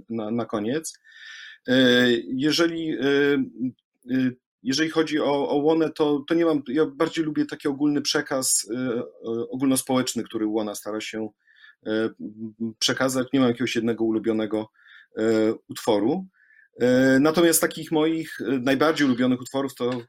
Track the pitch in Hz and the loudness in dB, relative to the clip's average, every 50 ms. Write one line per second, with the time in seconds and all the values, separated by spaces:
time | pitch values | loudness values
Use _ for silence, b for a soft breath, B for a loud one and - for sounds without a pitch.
0 | - - 117 113 107 107 117 117 113 - - 107 104 110 131 160 160 - - B | -8 -8 -8 -6 -4 -4 -4 -4 -4 -2 -4 -4 -2 -2 -2 -4 -6 -8 -12 B
1 | B B B B B B B B B B B B _ - 127 131 131 123 120 123 | B B B B B B B B B B B B _ 2 4 6 6 6 6 6
2 | 123 123 120 117 - - 131 127 139 156 147 151 170 165 165 165 160 160 151 - | 6 4 4 2 0 -4 -4 0 0 0 2 2 2 2 0 -2 -4 -4 -4 -2
3 | 127 139 143 139 143 143 143 139 131 - - 110 120 127 120 _ _ _ _ _ | 0 2 2 4 4 2 2 2 0 -4 -6 -6 -6 -6 -6 _ _ _ _ _
4 | _ - 127 131 131 127 123 - _ _ _ _ - 113 135 139 160 160 - 160 | _ -4 -2 0 0 0 -2 -6 _ _ _ _ -6 -4 -2 0 -2 0 0 0
5 | 160 151 151 151 110 135 143 143 139 - 135 147 143 156 160 160 160 151 - - | 0 0 0 0 0 0 0 0 0 0 0 2 2 2 2 2 2 0 0 0
6 | 156 147 147 143 135 - 170 165 170 165 156 147 131 127 127 151 156 147 139 139 | 2 2 2 0 0 0 0 2 2 2 2 0 -2 -2 0 0 0 0 0 -2
7 | 165 165 - 160 160 151 151 147 147 147 151 143 - 151 135 135 147 147 147 143 | -2 -2 0 -2 -4 -2 -2 -2 -2 -2 -4 -4 -4 -4 -2 0 0 0 0 0
8 | 143 - - 151 147 - 147 131 131 - - - - 98 110 127 127 131 110 120 | -2 -2 -2 -2 -2 -2 -4 -2 -2 -2 -2 -2 -2 -4 -6 -4 -4 -4 -4 -4
9 | 123 - - - - 117 117 117 117 - - 131 139 135 131 131 - - 131 127 | -6 -8 -12 -12 -8 -6 -6 -4 -6 -6 -4 0 2 2 2 2 0 0 -2 0
10 | 127 - - 117 104 - - 113 107 107 107 110 107 104 101 - - 104 104 110 | -2 -2 -4 -6 -8 -6 -4 -4 -2 0 0 -2 -2 -4 -6 -8 -8 -8 -8 -8
11 | 107 - - 110 110 107 - b b b b b b b b b _ 107 110 110 | -8 -8 -8 -8 -8 -8 -12 b b b b b b b b b _ -2 -2 0
12 | 110 113 - - - - 107 110 110 110 107 - 113 113 107 - - - 127 - | 0 -2 -4 -8 -12 -14 -12 -12 -12 -14 -8 -6 -6 -6 -4 -4 -4 -2 0 0
13 | 131 135 127 131 123 - - 135 131 123 117 - 131 117 - 123 110 120 113 107 | -2 0 0 -2 -2 0 0 2 2 2 2 0 -4 -4 -2 -2 -2 -2 -2 0
14 | 113 113 110 110 98 113 110 110 110 104 104 107 110 - b b b b b b | 0 0 0 0 0 0 0 0 -2 -2 -2 -4 -4 -6 b b b b b b
15 | b b _ - 110 113 113 110 110 110 113 - - - - - - - 110 101 | b b _ -2 0 2 2 4 2 2 0 -2 -8 -14 -14 -4 0 2 2 2
16 | 98 117 156 190 190 190 b b b b b b b b _ - 233 123 127 127 | 2 2 0 -2 -4 -10 b b b b b b b b _ 0 2 4 4 6
17 | 131 131 131 135 139 156 160 185 170 170 160 - - 160 - - 156 - 165 156 | 6 6 6 6 4 4 4 4 4 4 4 4 0 0 -2 -6 -6 -2 0 2
18 | 156 165 165 160 160 156 - - - 101 135 131 120 135 135 135 151 156 160 147 | 2 2 0 -2 -6 -8 -10 -8 -4 -2 -2 0 0 0 2 4 2 2 2 2
19 | 147 135 123 117 127 127 127 123 127 - - 135 139 135 - - 127 120 127 123 | 2 2 2 2 2 0 0 0 -4 -6 -4 -4 -4 -4 -6 -6 -4 -4 -4 -6
20 | 117 | -8